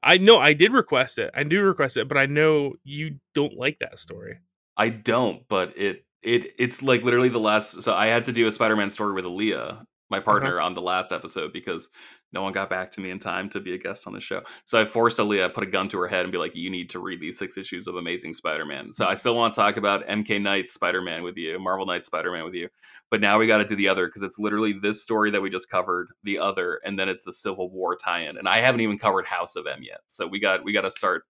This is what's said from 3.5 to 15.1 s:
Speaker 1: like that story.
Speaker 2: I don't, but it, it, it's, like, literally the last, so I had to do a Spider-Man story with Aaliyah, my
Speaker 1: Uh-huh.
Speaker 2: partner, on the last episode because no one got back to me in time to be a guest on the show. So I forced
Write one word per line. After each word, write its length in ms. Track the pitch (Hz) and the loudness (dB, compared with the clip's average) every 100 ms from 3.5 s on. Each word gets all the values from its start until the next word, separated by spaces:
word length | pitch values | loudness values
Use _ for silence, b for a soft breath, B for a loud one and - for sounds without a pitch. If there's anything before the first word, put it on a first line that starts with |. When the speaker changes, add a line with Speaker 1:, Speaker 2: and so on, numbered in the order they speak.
| - | -2
Speaker 1:
like 220 | 131 151 | -4 -4
that 180 | - - | -10 -10
story. 400 | - - - - _ _ _ - | -14 -12 -14 -16 _ _ _ 0
Speaker 2:
I 120 | 110 | 0
don't, 580 | 113 107 117 120 - _ | 2 0 2 2 -2 _
but 280 | 98 87 - | -2 -2 -2
it, 280 | 98 90 _ _ | -4 -4 _ _
it, 300 | - 120 117 - | 2 2 0 -4
it's, 240 | 123 123 | -2 -2
like, 180 | 135 123 | 2 2
literally 260 | 120 120 127 | 4 4 4
the 100 | 117 | 4
last, 420 | 107 107 104 90 | 2 2 0 -6
so 120 | 107 92 | 0 2
I 120 | 110 | 4
had 160 | 117 117 | 4 2
to 60 | |
do 140 | 117 113 | 2 2
a 40 | |
Spider-Man 400 | 107 113 107 101 | 2 2 2 0
story 220 | - 104 | -2 -4
with 120 | 95 90 | -4 -6
Aaliyah, 580 | 90 107 82 58 - - _ _ | -2 -2 -2 -6 -12 -18 _ _
my 60 | 98 | -4
Speaker 1:
Uh-huh. 80 | - | 2
Speaker 2:
partner, 340 | 104 135 87 | 2 4 0
on 120 | 82 87 | -2 -2
the 60 | |
last 300 | 90 92 92 | -2 0 -2
episode 420 | 85 80 92 78 | -6 -6 -6 -6
because 360 | 87 85 85 - b b b _ | -8 -6 -8 -8 b b b _
no 80 | 87 | -6
one 120 | 98 | -4
got 160 | 98 98 | -4 -4
back 220 | 95 92 | -4 -6
to 100 | - | -10
me 80 | 95 | -10
in 80 | 92 | -8
time 300 | 104 92 98 | -6 -6 -4
to 100 | 101 | -8
be 140 | 98 | -8
a 40 | 92 | -8
guest 300 | 92 98 - | -8 -10 -12
on 60 | |
the 80 | 101 | -14
show. 200 | - 95 - B - | -8 -8 -10 B 0
So 140 | 117 | 2
I 60 | 107 | 4
forced 340 | 117 117 | 4 2